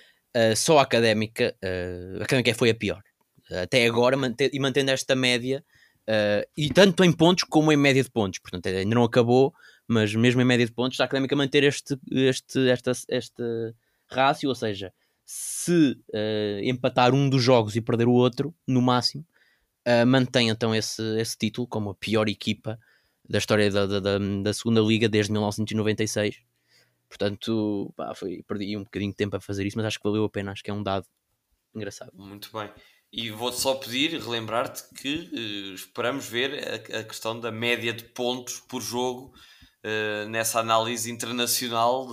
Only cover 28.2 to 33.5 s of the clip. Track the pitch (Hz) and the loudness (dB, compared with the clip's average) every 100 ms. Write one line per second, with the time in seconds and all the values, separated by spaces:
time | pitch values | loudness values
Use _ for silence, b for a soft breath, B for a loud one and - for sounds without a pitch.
28.2 | 98 85 - 104 101 104 98 98 101 - | -10 -10 -10 -8 -6 -8 -8 -6 -6 -4
29.2 | 104 95 - 98 98 113 110 - 107 107 | -4 -4 -8 -6 -4 -4 -4 -4 -2 0
30.2 | 104 101 98 98 - 104 98 98 - _ | -2 -4 -8 -10 -8 -6 -2 -4 -4 _
31.2 | _ _ _ _ _ 110 101 - - 90 | _ _ _ _ _ -14 -12 -12 -18 -20
32.2 | 98 101 104 110 104 - b b b - | -20 -18 -14 -12 -12 -14 b b b -10
33.2 | 117 107 120 | -10 -6 -6